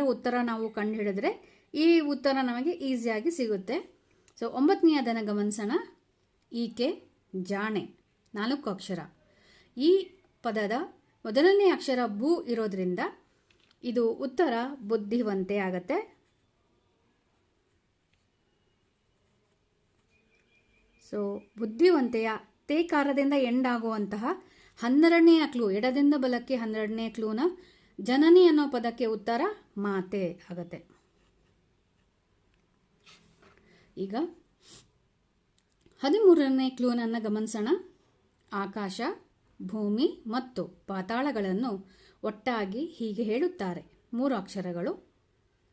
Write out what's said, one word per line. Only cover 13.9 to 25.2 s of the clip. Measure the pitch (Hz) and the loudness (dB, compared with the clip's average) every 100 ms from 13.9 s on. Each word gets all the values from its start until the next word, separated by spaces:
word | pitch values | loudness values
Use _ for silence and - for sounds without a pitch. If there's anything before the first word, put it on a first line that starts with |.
| 233 226 | 0 0
ಉತ್ತರ | 226 277 254 330 226 254 285 | -2 -4 0 0 0 -4 -8
ಬುದ್ಧಿವಂತೆ | 208 226 208 233 214 190 185 202 | -4 -4 -2 -2 0 -2 -2 -2
ಆಗತ್ತೆ. | 190 180 180 339 440 _ _ _ _ _ _ _ _ _ _ _ _ _ _ _ _ _ _ _ _ _ _ _ _ _ _ _ _ _ _ _ _ _ _ _ _ _ _ _ _ _ _ _ _ _ _ _ _ _ - | -2 -4 -4 -4 -6 _ _ _ _ _ _ _ _ _ _ _ _ _ _ _ _ _ _ _ _ _ _ _ _ _ _ _ _ _ _ _ _ _ _ _ _ _ _ _ _ _ _ _ _ _ _ _ _ _ -12
So | 208 202 208 - - | -6 -6 -6 -12 -10
ಬುದ್ಧಿವಂತೆಯ | 226 226 349 330 240 240 220 214 - _ - | -8 2 4 4 2 -2 -2 -4 -10 _ -2
ತೇಕಾರದಿಂದ | 294 330 302 285 277 277 285 | 0 0 0 2 2 2 2
ಎಂಡ್ | 247 247 247 | 2 0 0
ಆಗುವಂತಹ | 240 226 220 202 208 247 370 - _ - - | -2 -2 -4 -4 -4 -4 -6 -10 _ -20 -8
ಹನ್ನೆರಡನೆಯ | 233 269 330 339 | 0 6 6 8